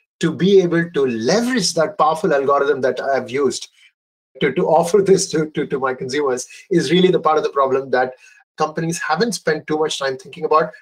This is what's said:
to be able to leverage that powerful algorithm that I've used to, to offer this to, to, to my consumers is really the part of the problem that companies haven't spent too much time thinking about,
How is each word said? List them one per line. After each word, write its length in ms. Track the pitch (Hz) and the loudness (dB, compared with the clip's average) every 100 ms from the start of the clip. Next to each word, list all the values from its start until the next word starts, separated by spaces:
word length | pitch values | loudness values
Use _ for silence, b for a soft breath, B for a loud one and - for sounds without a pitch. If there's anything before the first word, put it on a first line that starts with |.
| b - | b -6
to 140 | 160 | -4
be 280 | 127 185 196 | 0 4 4
able 300 | 175 170 170 | 4 2 -2
to 160 | 143 135 | 0 -2
leverage 680 | 113 117 202 240 254 175 | 0 0 0 0 -2 -2
that 220 | 170 151 - | 0 -2 0
powerful 380 | 156 160 175 | 0 0 0
algorithm 460 | 139 135 139 139 135 | 0 2 2 2 0
that 200 | 127 - | 0 -2
I've 300 | 135 135 113 | -2 -2 -2
used 380 | 127 135 - - b b b _ _ _ - | -2 -2 -2 -10 b b b _ _ _ -4
to, 120 | 147 | -2
to 140 | 131 - | 0 2
offer 340 | 160 170 208 | 2 4 2
this 300 | 180 190 - | 4 2 2
to, 180 | 156 156 | -4 -4
to, 160 | - 139 | -4 -4
to 120 | 139 | -4
my 160 | 131 | -4
consumers 540 | 127 131 143 143 123 - B B | -4 -6 -2 -2 -2 -6 B B
is 200 | 175 135 | 0 2
really 200 | 175 185 | 4 4
the 100 | 165 | 4
part 180 | 156 156 | 2 0
of 60 | |
the 60 | 147 | 0
problem 400 | 143 135 135 135 | 0 0 0 -2
that 240 | 127 127 - b b b - | -2 -2 -6 b b b -6
companies 440 | 156 156 165 170 | -4 -4 -6 -4
haven't 320 | - 160 233 | -4 -2 -2
spent 340 | 185 - 151 - | -2 -4 -4 -2
too 120 | 156 | -2
much 200 | 156 - | -2 -4
time 180 | 135 131 | -6 -6
thinking 280 | - 170 | -12 -8
about, 280 | 151 156 170 B | 0 2 2 B